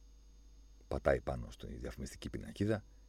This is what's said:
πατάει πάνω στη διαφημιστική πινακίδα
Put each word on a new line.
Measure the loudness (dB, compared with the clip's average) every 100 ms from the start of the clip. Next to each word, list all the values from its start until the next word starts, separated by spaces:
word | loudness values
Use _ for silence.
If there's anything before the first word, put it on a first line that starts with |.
| -20 -20 -20 -20 -20 -20 -20 -14 -4
πατάει | 2 6 6
πάνω | 4 -2 -4
στη | -8 -10
διαφημιστική | -6 -6 -6 -8 -6 -6
πινακίδα | -4 -4 2 4 2 -2 -16